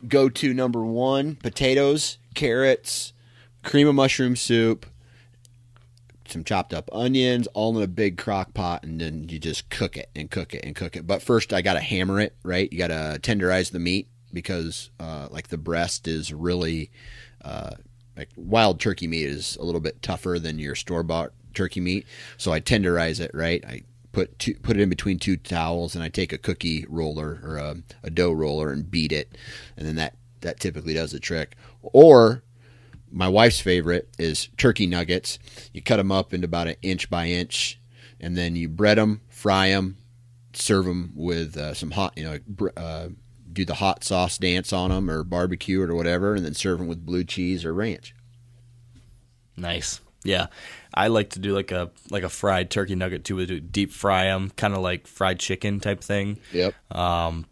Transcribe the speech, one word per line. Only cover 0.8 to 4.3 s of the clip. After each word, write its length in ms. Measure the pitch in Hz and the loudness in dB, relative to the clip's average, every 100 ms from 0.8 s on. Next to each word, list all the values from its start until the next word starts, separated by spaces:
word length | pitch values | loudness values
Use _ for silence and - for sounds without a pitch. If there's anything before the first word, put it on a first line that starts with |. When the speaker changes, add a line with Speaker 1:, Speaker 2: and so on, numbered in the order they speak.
Speaker 1:
one, 520 | 113 113 127 135 147 151 | -2 -2 0 0 -2 -6
potatoes, 840 | 117 - 131 131 139 151 - - _ | -8 -2 2 4 4 2 -2 -8 _
carrots, 800 | - 147 120 135 131 - - - - _ - - _ | -4 0 2 2 2 -2 -8 -8 -14 _ -20 -20 _
cream 260 | - 143 147 | 2 6 6
of 60 | |
mushroom 420 | 139 135 - 127 | 6 4 4 0